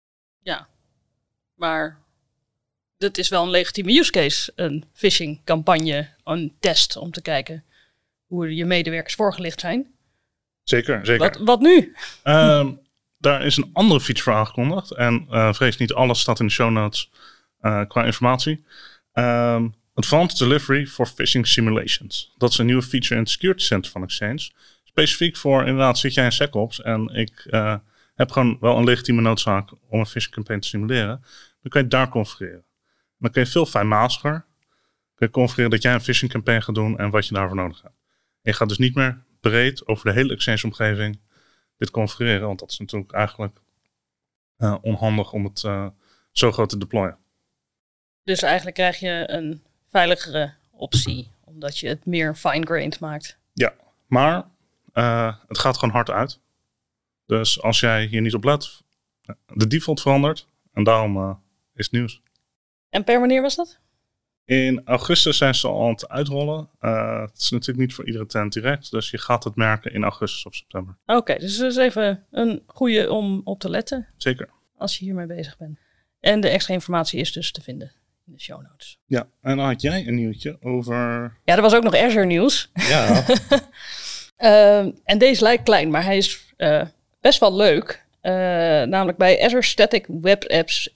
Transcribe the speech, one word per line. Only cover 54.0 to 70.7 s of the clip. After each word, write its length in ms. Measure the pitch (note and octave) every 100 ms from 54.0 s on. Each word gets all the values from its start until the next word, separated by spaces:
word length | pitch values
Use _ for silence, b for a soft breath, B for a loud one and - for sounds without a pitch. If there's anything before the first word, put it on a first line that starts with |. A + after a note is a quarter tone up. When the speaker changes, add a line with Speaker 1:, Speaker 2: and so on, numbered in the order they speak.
| _
Speaker 2:
maar, 420 | B2 C#3+ F3 F#3 _ _ _ _
eh, 440 | - A#2+ A#2 A2+ G#2+ _
het 100 | G#2+
gaat 200 | C3+ A#2+
gewoon 160 | A#2+
hard 160 | A2+ A#2
uit. 300 | G2 C3 - _ _ _ _ _ _ _ _ _
Dus 360 | A2 A2 -
als 180 | A2+ A2+
jij 240 | A#2+ A2
hier 160 | A2 A2+
niet 140 | A2+
op 100 | A2
let, 380 | A#2 D3 - - _ _ _ _ - - _
de 200 | - A2
default 340 | G#2+ - D3
verandert 460 | - C#3 C#3+ D#3+ - _ _
en 120 | -
daarom, 320 | G#2+ A2+ G#2+ G2
eh, 180 | F#2+ F#2+ _ _ _
is 100 | _
het 80 | G#2+
nieuws. 260 | A#2+ A#2+ - _ _ _ _ _ _ _
Speaker 1:
En 160 | G3
per 140 | G#3 A#3+
wanneer 240 | B3 C4
was 140 | C4+ C4+
dat? 240 | F4 _ _ _ _ _ _ _
Speaker 2:
In 380 | _ C3 C3 B2+
augustus 520 | - B2 - E3+ - D3
zijn 180 | C#3
ze 120 | C3 B2
al 160 | G#2+
aan 60 | A#2
het 180 | A2 -
uitrollen. 600 | C3 D3 C#3 D3 D#3 D#3 _
Eh, 400 | A2+ A2+ A2 A2+
het 180 | G#2+ -
is 120 | -
natuurlijk 280 | A#2+ - B2+
niet 160 | B2+
voor 120 | B2+ -
iedere 200 | A2+ A2
tent 260 | A2+ G#2
direct, 380 | A2 A#2+ C#3+ -
dus 200 | A2+ G#2
je 80 | -
gaat 260 | - A#2+
het 120 | - G#2
merken 360 | A2 G#2+ A2+
in 100 | A2+
augustus 440 | G#2 - G#2 - -
of 80 |
september. 420 | - -